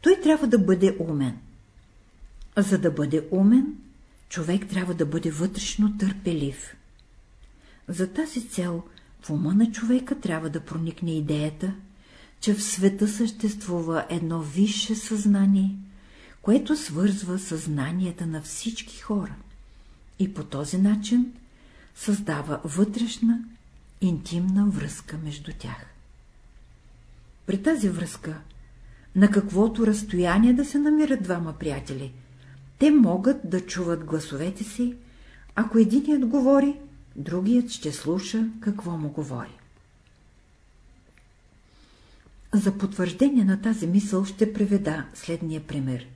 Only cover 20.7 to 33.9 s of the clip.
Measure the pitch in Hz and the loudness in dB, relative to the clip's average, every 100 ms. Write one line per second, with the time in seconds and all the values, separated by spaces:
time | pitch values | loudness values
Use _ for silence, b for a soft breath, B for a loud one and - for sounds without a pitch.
20.7 | 185 196 208 208 240 247 - b b b | 2 4 2 2 2 2 -4 b b b
21.7 | b b - - 202 202 147 143 - 165 | b b -10 -2 -2 -2 -4 -4 -6 -6
22.7 | 147 208 226 233 - 226 233 - - - | 0 0 0 -4 0 2 2 -2 -16 -20
23.7 | - - - 190 160 - 170 185 190 202 | -20 -20 -2 -2 0 -4 -2 0 2 2
24.7 | 147 147 - - 151 151 143 - - 127 | 0 -6 -10 -12 -10 -10 -10 -12 -12 -12
25.7 | 120 - - - - - - - - - | -12 -14 -20 -20 -20 -20 -20 -20 -20 -20
26.7 | - - - - - - - - 190 302 | -20 -20 -20 -20 -20 -20 -20 -6 -2 0
27.7 | 320 208 170 175 - - 156 - - b | 0 0 -2 -6 -8 -10 -12 -14 -20 b
28.7 | b b b b 185 202 202 202 175 220 | b b b b 4 6 6 0 2 2
29.7 | 220 226 214 - 180 175 185 233 247 285 | 2 0 0 -2 0 2 4 6 4 2
30.7 | 285 294 302 302 262 180 175 165 156 156 | 0 2 2 2 0 -2 -4 -4 -6 -6
31.7 | 139 131 131 131 - b b b b b | -6 -8 -10 -10 -14 b b b b b
32.7 | - 285 294 214 185 208 277 170 180 - | 2 6 8 6 4 2 0 -2 -4 -4
33.7 | 180 170 | -6 -4